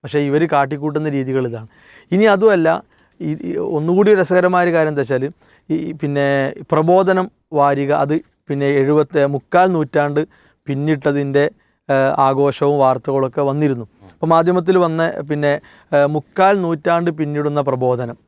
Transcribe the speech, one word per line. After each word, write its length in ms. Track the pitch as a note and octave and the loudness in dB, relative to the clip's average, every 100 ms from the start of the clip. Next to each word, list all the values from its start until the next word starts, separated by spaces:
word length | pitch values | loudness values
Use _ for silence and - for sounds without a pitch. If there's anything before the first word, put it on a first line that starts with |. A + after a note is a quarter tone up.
പക്ഷേ 140 | C3+ D3 C#3+ | -4 -4 0
ഇവര് 180 | D3 E3 | 0 2
കാട്ടിക്കൂട്ടുന്ന 560 | D3 C#3 D3 D3+ D3+ D#3 | 0 0 -4 -6 -4 -4
രീതികൾ 360 | C#3 C3 C3 B2+ | -4 -4 -4 -4
ഇതാണ്. 220 | A2+ A2 _ _ - _ | -8 -14 _ _ -20 _
ഇനി 100 | F#3 | 2
അതുമല്ല, 440 | A3 G3 A3 F#3+ D#3+ E3+ - _ _ _ | 2 4 4 4 2 -2 -6 _ _ _
ഈ, 100 | D#3+ D#3 F3 | -8 -8 -8
ഈ 40 | D#3 F3 D#3 | -6 -4 -4
ഒന്നുകൂടി 340 | D#3+ F3+ G3+ | 0 2 4
രസകരമായ 500 | G3+ F3+ F3+ F3+ F3+ F3 | 4 4 2 2 2 2
ഒരു 60 | |
കാര്യം 180 | E3 D#3 | 2 0
എന്താ 120 | C#3+ | -2
വെച്ചാല്, 240 | B2+ C3 C#3 - _ _ _ | -2 -2 -4 -10 _ _ _
ഈ, 20 | D#3+ E3 D#3+ | -6 -6 -8
പിന്നെ 260 | D3 C#3+ C#3 C#3 C3+ - D3 | -4 -2 0 0 -2 -6 -2
പ്രബോധനം 560 | D#3 D#3+ F3+ F#3+ F#3 F#3+ _ _ D3+ | 0 4 4 4 0 -2 _ _ 0
വാരിക, 340 | C#3+ C#3 C#3 D3 | 0 0 -2 -2
അത് 100 | C#3+ D#3 - _ _ | 0 -2 -6 _ _
പിന്നെ 200 | C#3 C#3 C#3+ | -4 0 0
എഴുപത്തി, 440 | C3+ D3+ D3 D#3 C#3 | 2 2 0 0 0
മുക്കാൽ 320 | C#3 _ F3+ F#3 F3 | -2 _ 2 2 0
നൂറ്റാണ്ട് 440 | D3 D3+ D3 D3 D#3 _ _ _ - | -2 -2 0 -2 -4 _ _ _ -8
പിന്നിട്ടതിൻ്റെ, 800 | C#3 D3 D3+ D3 C#3+ C#3 C#3 C#3+ _ _ _ - | -6 -2 -2 0 -2 0 0 0 _ _ _ -2
ഏ, 80 | C3+ C3+ - C3+ | 0 0 2 0
ആഘോഷവും 480 | C3+ C#3+ C3 C#3+ D3 | 2 0 0 0 2
വാർത്തകളൊക്കെ 580 | C3 B2+ - C3+ C3 C#3 C#3 | 2 2 -2 -2 -2 -2 -2
വന്നിരുന്നു. 360 | C#3+ D3+ B2 A2 _ G2 | 0 0 -2 -8 _ -20
അപ്പൊ 120 | _ D#3+ | _ 2
മാധ്യമത്തിൽ 440 | E3 E3+ F3+ E3+ F#3 | 2 4 0 2 2
വന്ന 320 | F3 D#3+ E3 - D3 | 2 0 -2 -4 -6
പിന്നെ, 220 | D3 D3 C#3+ _ - _ | -4 -2 -2 _ -20 _
ഏ, 120 | D3 C#3+ | 0 2
മുക്കാൽ 400 | D3+ - - F#3+ G3+ | -2 -6 0 2 2
നൂറ്റാണ്ട് 460 | F3 E3 F3 E3+ E3+ | 0 -2 0 0 -2
പിന്നിടുന്ന 500 | D#3 D3+ D3 D3 D3 | -4 -4 -2 -2 -2
പ്രബോധനം. 560 | C#3 C3 B2+ B2 A#2+ - | -2 0 0 -2 -4 -10